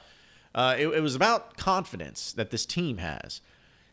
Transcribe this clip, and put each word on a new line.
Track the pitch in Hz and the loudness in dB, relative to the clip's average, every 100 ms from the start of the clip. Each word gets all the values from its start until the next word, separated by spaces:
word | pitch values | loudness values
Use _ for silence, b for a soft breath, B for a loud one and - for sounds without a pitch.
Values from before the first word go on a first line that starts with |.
| b b b b b - | b b b b b 0
uh, | 127 127 | 2 4
it, | 156 | 2
it | 160 | 2
was | 151 | 2
about | 131 208 233 - - | 4 4 4 0 -4
confidence | - 185 175 92 76 57 - | 0 0 0 -8 -10 -10 -8
that | - 107 | -6 -4
this | 113 - | -4 -4
team | - 175 104 | -2 -2 -2
has. | 85 65 - - - b b b b | -6 -6 -10 -14 -16 b b b b